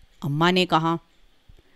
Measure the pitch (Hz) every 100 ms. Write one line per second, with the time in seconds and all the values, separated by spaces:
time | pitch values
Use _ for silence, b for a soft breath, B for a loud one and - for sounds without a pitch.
0 | _ - 139 147 170 185 175 160 165 165
1 | _ _ _ _ _ - _